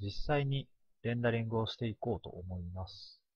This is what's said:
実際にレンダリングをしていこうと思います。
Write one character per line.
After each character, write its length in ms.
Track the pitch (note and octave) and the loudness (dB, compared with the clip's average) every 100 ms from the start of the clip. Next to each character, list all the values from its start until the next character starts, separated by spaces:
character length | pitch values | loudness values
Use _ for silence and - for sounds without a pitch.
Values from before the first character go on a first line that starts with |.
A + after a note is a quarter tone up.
実 120 | G2+ - - | -2 0 2
際 200 | D3 C#3 | 4 4
に 220 | C#3 B2+ _ _ _ | 0 -2 _ _ _
レ 120 | A#2 | -2
ン 80 | A#2+ | 2
ダ 80 | A#2+ | 4
リ 100 | A#2 | 4
ン 80 | A2+ | 2
グ 120 | A2+ | 2
を 60 | A2 | 0
し 100 | - | 0
て 100 | A#2 | -2
い 100 | G#2 | 0
こ 180 | - G#2+ | -2 -2
う 40 | |
と 80 | - | -2
思 320 | - F2+ F2+ | -10 -6 -6
い 40 | F2 | -4
ま 120 | F2+ F#2 | -6 -8
す。 340 | - - - _ | -10 -18 -20 _